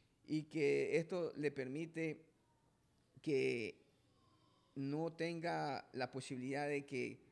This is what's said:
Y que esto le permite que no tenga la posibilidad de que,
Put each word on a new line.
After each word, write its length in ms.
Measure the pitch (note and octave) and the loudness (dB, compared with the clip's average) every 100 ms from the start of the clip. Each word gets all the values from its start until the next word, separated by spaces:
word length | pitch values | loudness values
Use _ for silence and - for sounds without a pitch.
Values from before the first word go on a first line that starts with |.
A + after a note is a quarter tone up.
| _ _ - | _ _ -2
Y 180 | D#3 | -2
que 540 | D3+ D#3 C#3+ C#3 B2+ D3+ | 0 2 6 6 6 4
esto 340 | D#3+ F#3 D#3+ - | 2 -2 -2 0
le 160 | D3 | -2
permite 760 | C#3 B2+ C#3+ E3 D#3+ D#3+ D3 - _ _ _ _ _ _ _ _ - | -2 -4 -4 -6 -2 -2 -4 -12 _ _ _ _ _ _ _ _ -8
que 580 | D#3 C3+ C3 A#2+ G#2+ - _ _ _ _ _ _ _ _ _ C#3 | 0 4 4 2 -2 -6 _ _ _ _ _ _ _ _ _ -6
no 380 | C#3 D3 E3 | -4 -2 -4
tenga 760 | D#3+ E3 E3+ E3+ D#3+ D3+ C3 - | -2 -2 -2 -2 0 0 -2 -6
la 180 | B2+ B2 | -6 -4
posibilidad 560 | C3+ - C3 B2+ C#3 D3 | -4 -6 -6 -4 -2 0
de 180 | D3 C#3+ | -2 -2
que, 340 | C3 A#2+ A#2 - | -4 -4 -6 -18